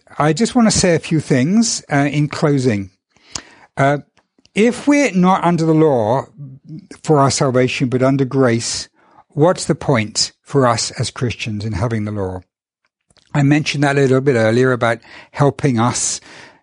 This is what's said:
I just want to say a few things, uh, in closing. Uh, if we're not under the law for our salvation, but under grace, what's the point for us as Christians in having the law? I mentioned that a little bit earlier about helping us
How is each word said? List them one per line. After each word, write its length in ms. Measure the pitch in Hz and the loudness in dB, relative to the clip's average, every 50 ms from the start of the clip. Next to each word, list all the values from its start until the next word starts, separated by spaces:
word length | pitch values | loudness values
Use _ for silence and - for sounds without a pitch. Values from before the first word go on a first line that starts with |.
| _ _ - - | _ _ -6 -2
I 140 | 147 156 160 | 0 0 0
just 220 | 151 233 220 - | 0 -2 0 2
want 140 | 254 226 214 | 2 2 2
to 80 | 165 - | 2 2
say 180 | - 180 165 | 2 2 2
a 40 | 151 | 0
few 200 | - - 165 151 | -2 -2 -4 -4
things, 640 | - - 151 127 127 156 202 226 226 - - - - - | -2 0 0 0 2 2 2 0 0 0 -2 -8 -8 -4
uh, 180 | 147 143 143 147 | -2 0 0 0
in 160 | 143 147 151 147 | 0 -2 -2 -2
closing. 640 | - - - 147 143 139 123 131 107 101 98 95 _ _ _ _ _ _ _ _ - - - - - - - _ - - | -2 -2 0 0 0 2 0 0 0 -2 -4 -8 _ _ _ _ _ _ _ _ -14 -14 -14 -14 -20 -20 -20 _ -4 0
Uh, 220 | 139 139 147 143 - _ _ _ _ _ _ _ _ _ - | 0 2 2 0 -6 _ _ _ _ _ _ _ _ _ -2
if 340 | 190 214 240 - - - 285 | 0 2 2 0 -2 0 0
we're 260 | 294 285 285 220 - | 2 2 2 0 2
not 300 | 185 180 185 190 170 156 | 2 2 2 2 2 2
under 220 | 170 175 160 160 | 0 0 2 2
the 80 | 160 160 | 2 4
law 520 | 156 156 156 139 120 107 104 123 139 - - _ - 147 131 135 - _ - 156 156 - _ - - - | 4 4 4 2 2 0 0 0 -2 -2 -6 _ -20 -18 -18 -18 -20 _ -18 -18 -18 -18 _ -20 -16 -2
for 160 | - 156 139 | 0 2 4
our 120 | 139 131 | 4 2
salvation, 560 | - - 151 135 120 127 127 123 - - 139 123 | 2 0 0 0 2 2 0 0 0 -2 -4 -2
but 140 | 127 123 127 | 0 0 0
under 220 | 131 135 135 135 | 2 2 0 -2
grace, 640 | 123 135 135 135 120 117 117 120 - - - - - _ _ _ _ _ _ _ _ | -2 0 2 2 2 2 0 -4 -6 -8 -10 -12 -14 _ _ _ _ _ _ _ _
what's 360 | - 147 147 175 185 - - | -2 0 2 2 2 0 -2
the 100 | - 156 | -4 -4
point 580 | - - - 143 113 107 107 - - - - _ _ | -4 -2 -2 0 0 0 -4 -4 -6 -6 -6 _ _
for 260 | _ - - 143 131 120 | _ -4 0 2 2 2
us 240 | 117 110 - - - - | 2 0 -2 -6 -6 -8
as 100 | 120 - | -8 -8
Christians 560 | - - 127 120 - - - 120 104 104 101 | -6 -6 -6 -6 -6 -6 -8 -8 -8 -8 -6
in 80 | 113 107 | -6 -4
having 320 | 87 117 123 113 110 104 | -4 -4 -4 -4 -4 -6
the 60 | 107 | -6
law? 300 | 107 104 98 92 92 92 - _ _ _ _ _ _ _ _ _ _ _ _ _ _ _ _ _ - | -6 -6 -6 -6 -8 -10 -14 _ _ _ _ _ _ _ _ _ _ _ _ _ _ _ _ _ -4
I 100 | 147 143 | 0 2
mentioned 400 | 139 147 156 143 - - 143 143 | 2 2 2 0 -2 -4 -2 0
that 140 | 143 139 143 | 0 2 2
a 40 | |
little 200 | 139 127 131 131 | 2 4 2 2
bit 140 | 135 143 131 | 2 2 2
earlier 360 | 113 110 110 113 123 131 131 | 2 2 2 2 2 2 2
about 280 | 127 113 120 117 117 113 _ - - - - _ | 2 0 0 -2 -2 -2 _ -20 -20 -20 -20 _
helping 480 | - - 147 139 - - - 143 123 110 | -4 0 0 0 0 0 -2 -2 0 0
us 420 | 113 123 110 - - - - - _ - - - - - _ _ | 0 0 -2 -2 -6 -6 -8 -8 _ -18 -20 -20 -20 -20 _ _